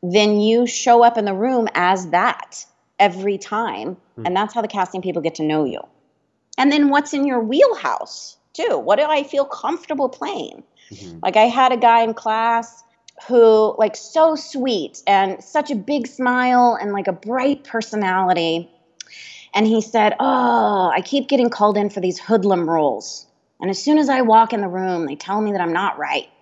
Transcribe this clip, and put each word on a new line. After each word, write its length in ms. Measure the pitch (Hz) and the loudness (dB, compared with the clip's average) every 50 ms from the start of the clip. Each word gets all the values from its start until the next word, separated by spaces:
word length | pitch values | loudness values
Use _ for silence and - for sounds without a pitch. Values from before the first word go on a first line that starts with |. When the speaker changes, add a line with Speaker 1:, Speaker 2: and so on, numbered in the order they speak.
| - | -6
Speaker 1:
then 360 | 180 175 208 208 214 208 208 | 0 2 2 2 4 2 2
you 280 | 208 214 226 233 247 240 | 2 4 4 2 2 0
show 360 | - - - 254 240 240 240 | -2 -4 2 4 6 8 6
up 140 | 233 240 233 | 6 4 2
in 80 | 208 | -4
the 80 | 202 196 | -2 -2
room 340 | 190 208 254 262 247 226 208 - | -2 -2 -2 0 0 -2 -2 -2
as 360 | - 175 180 190 190 185 170 | 0 0 2 0 0 -2 -2
that 520 | 151 175 190 247 - - - _ - - - _ _ _ _ _ _ _ | 0 0 2 2 -2 -4 -10 _ -18 -20 -20 _ _ _ _ _ _ _
every 400 | 202 202 175 185 190 202 202 190 | 2 2 2 -2 -4 -4 -4 -4
time, 580 | 196 - 214 214 233 214 127 95 107 143 180 - _ _ _ - | -6 -6 -6 -4 -4 -4 -6 -8 -8 -10 -10 -12 _ _ _ -8
Speaker 2:
Hmm. 100 | 113 175 | -6 -4
Speaker 1:
and 100 | 180 190 | -2 -2
that's 160 | 208 214 - | -2 -2 -4
how 80 | 233 | -6
the 60 | 214 175 | -6 -6
casting 340 | - 208 185 180 - 190 | -4 -4 -6 -4 -6 -8
people 220 | 180 185 170 170 147 | -6 -6 -6 -4 -4
get 100 | 160 160 | -6 -6
to 80 | - 156 | -4 -4
know 200 | 151 156 156 151 | -2 0 0 -2
you. 160 | 131 90 - - - _ _ _ _ _ _ _ _ _ _ _ _ - - | -2 -4 -8 -14 -16 _ _ _ _ _ _ _ _ _ _ _ _ -4 0
And 120 | 262 285 | 0 2
then 180 | 285 302 294 285 | 2 2 2 2
what's 220 | 269 285 294 294 - | 2 0 0 -2 -4
in 100 | 285 277 | -4 -2
your 140 | 285 262 240 | -2 -2 -2
wheelhouse, 960 | 226 214 247 302 - 539 - - - 143 110 - - - - - - - - _ _ _ _ | -2 -2 4 4 4 4 4 -2 -4 -4 -4 -4 -8 -12 -14 -18 -18 -20 -20 _ _ _ _
too? 240 | - 320 466 226 151 | -6 -4 -2 -2 -2
What 200 | - 170 196 226 | 0 0 2 2
do 60 | 294 302 | 2 0
I 140 | 311 294 285 | 0 -2 -2
feel 220 | 285 - 277 277 | -4 -4 -4 -4
comfortable 640 | 277 - - - 247 320 339 - - 311 277 285 254 | -4 -6 -8 -6 -6 -6 -6 -6 -8 -6 -4 -4 -4
playing? 520 | 262 - - 415 403 254 151 - - - - _ _ _ _ _ | -4 -8 -10 -10 -8 -10 -10 -12 -14 -20 -20 _ _ _ _ _
Speaker 2:
Mm-hmm. 260 | - - 202 180 170 165 165 | -20 -20 -18 -18 -16 -6 -6
Speaker 1:
Like, 140 | 190 190 214 | 0 4 4
I 80 | 220 | 4
had 260 | 240 233 247 262 254 | 4 4 2 2 2
a 60 | 254 247 | 2 4
guy 240 | 247 233 233 233 226 | 4 4 4 4 2
in 100 | 226 226 | 0 -4
class 720 | 220 - 226 220 220 226 233 233 233 226 - - - - _ _ _ _ - _ - - - | -6 -4 -4 -4 -2 0 0 -2 -2 -4 -6 -16 -20 -20 _ _ _ _ -20 _ -20 -8 0
who, 460 | 240 247 233 226 220 214 214 214 - - | 4 6 8 8 8 6 4 2 2 0
like, 160 | 220 208 220 | 0 -2 -2
so 400 | - - - - 320 320 330 311 | -6 -18 -6 2 4 4 4 2
sweet 680 | 294 - - - 277 247 269 240 196 151 - _ - - - | 0 -8 -10 -8 -6 -2 -2 -2 -2 -4 -6 _ -8 -2 2
and 360 | 202 196 196 190 190 - - | 2 2 2 0 -2 -8 -12
such 280 | - - 302 294 - | -4 -4 -4 -2 -2
a 40 | - | -6
big 300 | 214 185 - 294 294 233 | -6 -4 -4 -4 -4 -4
smile 720 | 240 - - 254 247 247 254 254 254 247 247 247 240 233 - | -6 -8 -4 -2 -2 0 0 0 2 4 4 4 4 2 0
and, 140 | 233 208 202 | -4 -6 -6
like, 140 | 196 190 - | -4 -4 -4
a 40 | |
bright 520 | 185 - - 208 233 262 254 277 285 277 - | -6 -6 -6 -6 -4 -2 0 0 -2 -2 -6
personality. 1080 | - - 226 220 - - 214 208 185 185 185 190 180 180 175 170 165 165 165 170 - _ _ _ _ _ _ - _ - - - - - - - _ - | -8 -6 -6 -6 -4 -4 -2 -2 0 0 0 2 2 0 0 0 -2 -2 -4 -4 -8 _ _ _ _ _ _ -20 _ -20 -20 -20 -20 -20 -20 -20 _ -2
And 100 | 202 214 | 0 2
he 160 | 220 220 226 | 2 2 0
said, 340 | 214 220 - 226 214 214 - - | -2 -2 0 0 0 0 0 0
"Oh, 720 | 262 269 262 254 247 240 233 233 220 208 208 196 185 175 - | -2 -2 0 0 0 0 0 2 0 0 0 0 0 0 0
I 80 | 165 | -2
keep 260 | 185 - - 277 254 269 | -4 -2 -4 -4 -2 0
getting 220 | 277 262 247 233 | 0 2 2 0
called 280 | 233 - 208 208 214 208 | 0 2 0 2 2 2
in 120 | 202 208 | -2 -2
for 100 | - 202 | -4 -4
these 200 | 180 185 180 - | -4 -4 -4 -6
hoodlum 500 | - - 220 220 185 202 190 180 170 156 | -2 0 0 2 2 2 0 0 0 0
roles. 560 | 165 160 156 143 120 101 - - - - - _ _ _ _ _ _ _ | 0 2 2 0 -2 -4 -10 -14 -16 -16 -18 _ _ _ _ _ _ _
And 120 | - 185 | -8 -6
as 100 | 196 - - | -6 -4 0
soon 140 | 277 302 311 | 2 2 2
as 100 | 302 262 | 4 2
I 140 | 277 262 | 2 2
walk 320 | 254 220 220 220 226 226 233 | 2 4 6 6 6 4 0
in 80 | 214 | -4
the 60 | 202 185 | -4 -4
room, 400 | 175 185 185 185 180 170 165 139 | -4 -4 -4 -4 -2 -4 -4 -6
they 80 | 139 | -8
tell 260 | 151 - - 196 208 | -10 -8 -6 -4 -2
me 100 | 214 208 202 | -2 -2 -2
that 80 | 190 | -2
I'm 120 | 175 170 165 | -2 -2 -2
not 240 | 170 196 196 - - | -2 -2 -4 -4 -6
right." 300 | 147 143 143 143 - - _ _ | -6 -6 -6 -6 -6 -8 _ _